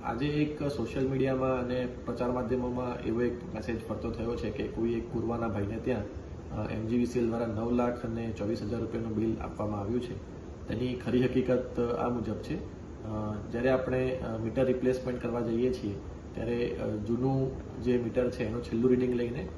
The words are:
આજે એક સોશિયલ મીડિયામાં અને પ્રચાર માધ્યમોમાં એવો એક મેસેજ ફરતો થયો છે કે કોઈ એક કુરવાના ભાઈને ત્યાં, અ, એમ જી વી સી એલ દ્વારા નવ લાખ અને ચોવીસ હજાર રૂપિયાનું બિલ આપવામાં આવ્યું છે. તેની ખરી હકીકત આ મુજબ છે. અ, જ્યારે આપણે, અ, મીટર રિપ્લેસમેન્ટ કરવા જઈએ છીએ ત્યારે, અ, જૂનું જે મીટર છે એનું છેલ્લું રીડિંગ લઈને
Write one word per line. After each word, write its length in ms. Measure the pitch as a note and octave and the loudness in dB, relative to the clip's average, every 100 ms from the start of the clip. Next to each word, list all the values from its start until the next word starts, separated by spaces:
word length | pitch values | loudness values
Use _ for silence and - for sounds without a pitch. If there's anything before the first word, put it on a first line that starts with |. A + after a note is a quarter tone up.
આજે 240 | A2 A2+ D3 | -2 0 0
એક 400 | D3+ D3 - C#3+ | 2 2 0 -2
સોશિયલ 400 | - A2+ C#3 C3+ | -2 -2 0 0
મીડિયામાં 520 | C3+ C3+ C3 C3 B2+ | 2 2 4 2 2
અને 280 | B2 B2+ B2 - - | 0 0 -2 -4 -6
પ્રચાર 260 | A#2+ B2 | -2 0
માધ્યમોમાં 720 | B2 A2+ B2+ B2 B2 B2 A#2 | 0 2 0 0 -2 -2 -2
એવો 180 | A2+ A2+ | 0 2
એક 340 | A#2+ - - - | 2 0 -6 -6
મેસેજ 320 | - A2+ - | -2 -4 -2
ફરતો 240 | G#2+ A#2 | -4 -4
થયો 240 | - A2+ A#2+ | -2 -2 -2
છે 140 | G#2+ | -2
કે 180 | - G#2 | -2 -4
કોઈ 260 | - A#2 | 0 2
એક 200 | A#2 - | 2 0
કુરવાના 340 | A#2+ A2+ A#2 A2 | -2 0 0 0
ભાઈને 300 | G2+ G2+ A2+ | 0 0 -2
ત્યાં, 240 | C3 A2+ G2 - - - - G#2+ | 0 0 -2 -8 -10 -10 -6 -4
અ, 160 | G#2+ | -2
એમ 160 | G#2+ A2 | -2 2
જી 100 | B2 | 4
વી 80 | A#2+ | 4
સી 140 | B2 | 2
એલ 80 | A#2 | 2
દ્વારા 180 | A#2 A#2 | 2 0
નવ 260 | G#2+ A2+ | 0 2
લાખ 340 | B2 A#2+ - A2+ | 4 4 0 -4
અને 280 | A#2 A#2 G#2 | -4 -4 -2
ચોવીસ 240 | G#2 A2+ | -2 -2
હજાર 180 | G#2+ A#2 | -2 -2
રૂપિયાનું 360 | A2 A#2 A2+ G#2+ | -2 -2 0 2
બિલ 200 | A2+ A2+ | 2 0
આપવામાં 380 | - - G#2+ G#2+ | -4 -4 -2 -2
આવ્યું 220 | G2 B2 | 0 -2
છે. 140 | B2 G2+ - - - - - | -2 -6 -10 -12 -12 -12 -6
તેની 280 | A2 B2+ B2 | -2 -2 -2
ખરી 300 | - B2 B2 | 2 4 4
હકીકત 540 | C3 B2 B2 - - | 4 4 2 2 -2
આ 300 | A#2+ A#2+ B2 | 0 2 0
મુજબ 240 | B2 G#2+ | 0 -2
છે. 220 | G#2 - E3 | -4 -4 -6
અ, 760 | - - - - A2 G#2+ G#2+ G#2 - | -6 -10 -12 -10 -6 -4 -4 -4 -4
જ્યારે 180 | A2+ B2+ | 0 4
આપણે, 460 | B2+ B2+ B2+ B2+ B2+ | 4 2 2 2 0
અ, 220 | - A2+ | -2 -2
મીટર 280 | A2+ C3 B2+ | -2 2 4
રિપ્લેસમેન્ટ 560 | B2 B2 B2+ B2+ A#2+ | 4 4 2 0 -2
કરવા 200 | A#2+ A#2+ | -2 -2
જઈએ 320 | A2+ A#2 B2+ | 0 2 2
છીએ 220 | A2+ G#2 G2+ - - - | 2 -2 -4 -8 -12 -10
ત્યારે, 420 | - A#2+ A#2+ A#2+ - | -6 -2 0 0 0
અ, 120 | G#2+ | -2
જૂનું 640 | G#2+ G#2 A#2 C3 C3+ C3 - - - | -2 0 2 4 4 2 -2 -8 -4
જે 160 | A#2 B2 | 2 2
મીટર 320 | A2+ A2+ A#2+ | 2 2 0
છે 160 | - A2+ | 0 -2
એનું 180 | A#2+ | -2
છેલ્લું 260 | - A#2 B2+ | -2 4 6
રીડિંગ 240 | B2 B2+ | 6 6
લઈને 340 | A#2+ A#2+ B2+ F#3+ | 2 0 -2 -6